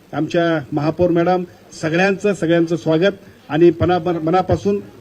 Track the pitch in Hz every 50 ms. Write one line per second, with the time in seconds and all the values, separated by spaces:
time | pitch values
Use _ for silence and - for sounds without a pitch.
0 | _ - - 147 160 151 - 175 170 170 165 156 135 - 151 143 147 160 160 -
1 | 180 175 165 165 170 180 185 185 185 - - - - - - - - 160 156 175
2 | 190 196 196 180 - 208 196 - 170 160 170 170 165 165 175 156 - 160 160 160
3 | 180 202 196 - - - - - - - 139 160 175 175 160 - 165 170 180 180
4 | 160 180 175 165 156 160 165 185 175 - 180 151 - 196 202 202 202 - - -